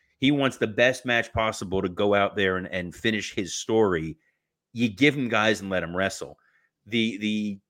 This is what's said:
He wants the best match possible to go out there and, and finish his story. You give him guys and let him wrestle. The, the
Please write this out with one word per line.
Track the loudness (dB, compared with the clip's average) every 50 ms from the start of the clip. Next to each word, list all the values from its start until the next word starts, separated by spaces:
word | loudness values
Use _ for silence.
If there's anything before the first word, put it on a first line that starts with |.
| _ _ _
He | 0 2 2
wants | 2 4 2 0 0
the | 0 -2
best | -2 2 2 2 2 2 0 -2
match | -2 0 0 0 -2 -2
possible | -2 -2 -2 -2 -4 -6 -4 -2 0
to | 0 -2
go | 0 0 2 4 4
out | 4 4 2 0
there | 0 0 2 0
and, | 0 -4
and | -6 -6 -6 -6 -8 -8
finish | -4 -2 -2 -2 -2 -4 -6 -6
his | -6 -6 -6 -6
story. | -8 -4 0 4 4 4 4 4 0 -2 -4 -8 _ _ _ _ _ _ _ _ _ _ _
You | -4 0 0
give | 0 2 2 2 2 2
him | 2 -2 -2
guys | 0 2 2 2 2 0
and | -2 -4
let | -4 -4
him | -4 -4 -2
wrestle. | -2 -2 -2 -2 -6 -12 -14 -16 _ _ _ _ _ _ _ _ _ _
The, | -4 0 0 0 0 -2
the | -2 -2 -2 -2 -2 -2 -4 -6 -10 _